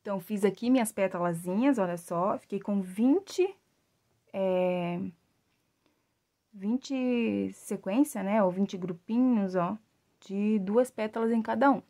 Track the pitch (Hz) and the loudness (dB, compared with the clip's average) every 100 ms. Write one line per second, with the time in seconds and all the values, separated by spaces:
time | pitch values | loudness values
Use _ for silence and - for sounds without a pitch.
0 | 214 196 - 208 196 190 233 262 220 - | -6 -8 -4 0 0 0 2 4 2 0
1 | 190 185 175 170 180 190 269 240 185 175 | -2 0 -2 -2 -2 0 2 2 0 -4
2 | - 170 190 240 _ 196 202 202 185 190 | -4 -2 -2 -2 _ -8 -2 -2 -2 0
3 | 247 349 392 - 381 - _ _ _ _ | 4 4 0 -2 -2 -2 _ _ _ _
4 | _ _ _ 196 190 185 180 180 175 175 | _ _ _ -4 0 2 0 0 -4 -4
5 | 190 - _ _ _ _ _ _ _ _ | -8 -12 _ _ _ _ _ _ _ _
6 | _ _ _ _ _ 208 196 254 - 262 | _ _ _ _ _ -8 -4 -4 -2 -2
7 | 254 240 226 202 190 190 - 190 190 220 | 0 0 0 0 -4 -8 -10 -8 -2 0
8 | 294 208 190 214 190 180 196 190 175 170 | 0 0 0 2 2 2 -2 -4 -8 -8
9 | - 233 254 226 196 185 175 214 _ _ | -4 2 4 2 2 0 -2 -4 _ _
10 | _ _ - 196 208 214 185 220 247 - | _ _ -8 -2 0 0 2 2 2 -2
11 | 214 226 226 233 226 220 277 262 | -6 -2 0 0 0 2 4 2